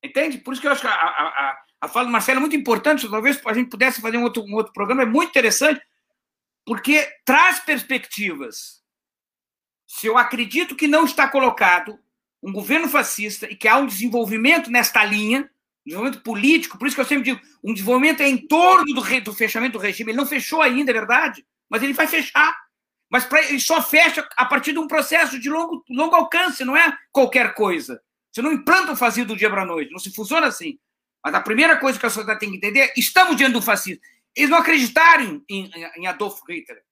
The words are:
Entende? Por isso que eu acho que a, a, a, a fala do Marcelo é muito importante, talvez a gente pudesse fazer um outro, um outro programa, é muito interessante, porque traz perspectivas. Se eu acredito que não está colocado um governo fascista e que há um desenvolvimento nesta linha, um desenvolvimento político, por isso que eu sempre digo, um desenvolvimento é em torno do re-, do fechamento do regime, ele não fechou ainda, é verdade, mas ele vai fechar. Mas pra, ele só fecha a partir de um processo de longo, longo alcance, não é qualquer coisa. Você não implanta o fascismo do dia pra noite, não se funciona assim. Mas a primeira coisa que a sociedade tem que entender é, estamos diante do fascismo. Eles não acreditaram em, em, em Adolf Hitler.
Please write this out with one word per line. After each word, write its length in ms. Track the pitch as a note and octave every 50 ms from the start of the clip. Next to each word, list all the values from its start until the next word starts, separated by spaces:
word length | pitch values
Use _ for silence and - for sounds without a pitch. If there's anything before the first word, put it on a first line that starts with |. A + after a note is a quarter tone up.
| -
Entende? 340 | C#3 - C4 D4 D#4+ C4+ -
Por 140 | _ - C4
isso 80 | C4
que 60 | - C#4+
eu 40 |
acho 100 | C#4 -
que 60 | - B3
a, 40 |
a, 360 | G#3 F#3 E3 E3 - - D3 D#3+
a, 360 | - C3+ C#3 C#3 C#3 - _ _ _ _
a 60 | - -
fala 180 | - A#3 B3+
do 60 | B3
Marcelo 280 | A#3+ A3+ G3+ - C4 C4
é 20 |
muito 140 | C4+ D4+ D4
importante, 540 | D4+ - - A3+ G3+ - C#4+ D4+ D4 - G#3+
talvez 300 | G3+ G#3+ A3 C4+ C4+ C4+ -
a 80 | A#3 G#3+
gente 160 | A#3 B3 A#3+
pudesse 320 | - G#3 B3 C4 B3 -
fazer 160 | A3 A3+ A3+ A#3+
um 60 | A#3+
outro, 200 | A#3+ A#3 A#3 G#3+
um 120 | G3+ G3+
outro 180 | A3 A3 G#3+ _
programa, 300 | - G3+ G3 B3+ C4+ C4
é 20 |
muito 240 | A3+ A3 C#4+ - E4
interessante, 520 | - C#4 B3 A3+ G3 - C4+ D4+ D4+ - - _ _ _ _ _ _ _ _ _ _ _ _ _ _ _ _
porque 440 | - A#3 - - B3 D4 D4+ C#4+ - - _ _
traz 360 | - C4 D4 E4+ F#4 - -
perspectivas. 1200 | - - D4+ B3+ - - C4 B3 - - - - G#3 G3 E3+ C#3+ C#3 A#2 G#2 - - - - _ _ _ _ _ _ _ _ _ _ _ _ _ _ _ _ _ _ _ _ _ _ _
Se 200 | - - - A3
eu 100 | A3 B3
acredito 580 | A#3+ - - A#3 A#3+ G3 - D4 F4+ F4 C#4
que 120 | - D4+ D4
não 180 | D4 D#4 E4
está 220 | C#4+ - - C#4+ C4+
colocado 720 | C#4+ C#4 C4 B3 - - G#3+ F#3 F3+ F3+ A#3 - G#3+ - _ _ _ _ _ _ _ _
um 100 | - G3
governo 380 | G3 G3+ G3 - - D#4+ E4 D4
fascista 600 | C#4 C#4+ B3 - - - G#3 G#3+ G#3 - - -
e 60 | G#3
que 120 | - - A3
há 100 | A3 C4+
um 80 | C#4
desenvolvimento 840 | B3+ G#3 F#3+ G#3+ B3 G#3+ A#3+ A#3 G3 G#3+ A3 A3 C4+ E4 E4+ - B3
nesta 340 | A#3 B3 A#3 - - A#3 G#3+
linha, 440 | G3+ G3+ G#3 G#3 G#3+ A#3 C4+ C#4+ - _ _ _ _ _ _ _
um 0 |
desenvolvimento 380 | - D#3 F#3 A3 C4+ C4 - _
político, 540 | A3+ A3+ G3+ G#3 C4+ D#4+ D#4+ - - - G3
por 100 | B3 C#4+
isso 80 | -
que 60 | -
eu 40 | C4
sempre 180 | - C#4+ C#4+ A#3+
digo, 180 | A#3+ C4 - _ _ _ _ -
um 100 | F#3+ A3+
desenvolvimento 480 | G3 F#3+ G3+ B3 B3+ C4 D#4 D#4 -
é 60 | C#4 C#4
em 100 | C4+ B3+ - -
torno 460 | D4+ D#4+ F4 F4+ F#4+ F#4 D4+ D4 C#4
do 80 | B3
re-, 200 | - - B3 B3+
do 120 | G3 G#3+ G#3
fechamento 400 | - A#3 G#3+ - A3+ A#3 C4 G#3+
do 80 | A3
regime, 300 | F#3 G#3 F#3+ - A#3 G3+
ele 60 | F3+ A#3+
não 80 | C#4+
fechou 360 | - D4 C#4 - - - D#4+
ainda, 300 | D#4 C#4 B3 B3+ D4 C4
é 20 | A#3
verdade, 520 | A3+ G#3+ F#3+ A#3 C4 E4 D4 A3+ - - _ _ _ _ _
mas 120 | - A3+
ele 120 | A3 C#4 C#4
vai 140 | - D#4+ D4+
fechar. 460 | - E4 D4 - - C#4 D4+ D#4+ E4 - - _ _ _ _ _ _ _ _ _
Mas 160 | - B3 B3
pra, 160 | - C4+ D#4 D#4+
ele 160 | C4+ C#4+ C4+
só 220 | - - D#4+ E4
fecha 460 | B3 - - D#4 E4 D#4+ D#4 - D4 - -
a 100 | - B3+
partir 280 | B3+ C#4+ C#4 - C#4+ C#4
de 60 | E4
um 80 | D#4+ C#4+
processo 520 | D4 D#4 - - D#4 E4 E4 C4+ C4 C4+
de 100 | A3+ C#4
longo, 340 | D4 D#4+ E4 E4+ E4+ - _ _
longo 260 | B3 B3 D4+ E4 F4
alcance, 500 | E4+ D#4+ E4 - E4 F4+ F4+ - - C4+
não 100 | B3 C4+
é 220 | D#4 E4+ D#4+ - - - _
qualquer 420 | _ C4+ C4+ B3 - C4 A#3+ G#3+ -
coisa. 480 | - G#3+ G3 F3+ D#3+ C#3 - B2+ A#2 _ _ _ _ _ _
Você 100 | _ -
não 100 | A#3 D4+
implanta 420 | D#4+ - - - E4+ F#4+ F#4+ F4+ D4
o 20 |
fascismo 320 | - B3+ A#3 G3+ G3+ B3 G3
do 80 | A3
dia 140 | G3 G3+ G#3+
pra 160 | G3 G3 F#3+
noite, 260 | F3+ E3+ E3 D3 C#3
não 80 | D#3 F#3
se 120 | - G3
funciona 360 | F#3+ - A3 G3 C#4 E4 D#4 C4+
assim. 320 | - - - D#3+ C#3 - _ _ _ _ _ _ _ _ _
Mas 120 | D3 D#3
a 60 | F#3+
primeira 360 | F#3+ - G#3+ A3+ D#4 E4 D#4+ -
coisa 220 | - C4+ B3+ -
que 60 | -
a 40 | A#3
sociedade 300 | G#3+ A3 G#3+ G3 G#3+ G#3
tem 100 | - G#3
que 80 | F#3+ F#3+
entender 220 | G3 G#3 G#3 C4+
é, 140 | C4+ - - -
estamos 400 | B3 - - F4+ F#4 F4+ D#4+ -
diante 160 | C#4 C4 A#3+
do 80 | A#3
fascismo. 400 | G3 - G#3 G3 - F#3+ F3+ - _ _ _ _ _ _ _
Eles 140 | - C#4+ C#4+
não 80 | D4+ E4+
acreditaram 840 | E4 D#4+ E4 D4+ B3+ A3 - D#4 D#4+ E4+ E4+ D#4 C4+ G#3 D#3 D3 _ _
em, 240 | G3+ G3 F#3+ G3 F3+
em, 160 | E3 E3 E3 D#3+ E3
em 100 | F3 F#3
Adolf 340 | F3+ F#3 G#3 G3 G3 - - -
Hitler. 340 | F3 E3 - _ B2 - _ _